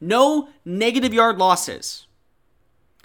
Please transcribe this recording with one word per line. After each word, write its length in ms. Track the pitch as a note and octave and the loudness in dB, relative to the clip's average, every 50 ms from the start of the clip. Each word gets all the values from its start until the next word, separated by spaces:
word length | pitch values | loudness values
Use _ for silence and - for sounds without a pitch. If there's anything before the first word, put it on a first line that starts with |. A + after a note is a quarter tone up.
No 500 | D#3 F3 A3 B3 C4+ D4 D4+ D4 C#4 - - _ - | -6 0 2 4 4 4 2 0 -4 -6 -12 _ -12
negative 480 | E3+ F3+ G3 A3 A#3+ A#3+ C4+ C4 A#3+ | -8 -4 -2 -2 0 0 0 -2 0
yard 260 | A3 A3+ A3+ A#3 A3 F3+ | 2 2 2 2 2 2
losses. 680 | F#3 F#3 F3 - - - F#2 - - - - - - _ _ _ _ _ _ _ _ _ _ _ _ _ _ _ _ _ _ _ | 2 2 2 0 -2 -8 -10 -12 -12 -14 -14 -16 -18 _ _ _ _ _ _ _ _ _ _ _ _ _ _ _ _ _ _ _